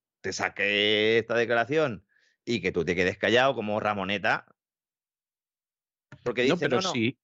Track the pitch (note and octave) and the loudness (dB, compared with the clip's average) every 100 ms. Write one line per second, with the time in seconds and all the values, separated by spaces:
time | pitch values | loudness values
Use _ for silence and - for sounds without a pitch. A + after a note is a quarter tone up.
0 | _ _ F#2+ F#2 G2 - G2+ G2+ G#2 G#2+ | _ _ -10 -4 -6 -2 0 2 2 2
1 | G#2+ A2+ A2 A#2 A#2 A#2 A#2 D3+ D3+ G2 | 4 2 2 0 0 0 0 0 -2 -4
2 | - _ _ _ - A#2 F2+ F2+ D#2+ F2 | -14 _ _ _ -4 -2 -2 -2 0 0
3 | F2+ G2 G2+ A2+ C3 A#2+ G#2+ G#2 G#2 G#2 | 0 0 2 4 2 0 -2 -2 -2 -2
4 | F#2+ G2+ G#2 C#3 - _ _ _ _ _ | -4 -2 -2 -2 -4 _ _ _ _ _
5 | _ _ _ _ _ _ _ _ _ _ | _ _ _ _ _ _ _ _ _ _
6 | _ - - A2+ B2 F3 D3 B2 F#3+ C#3+ | _ -10 -6 0 2 2 0 0 0 0
7 | A2+ - | -2 -2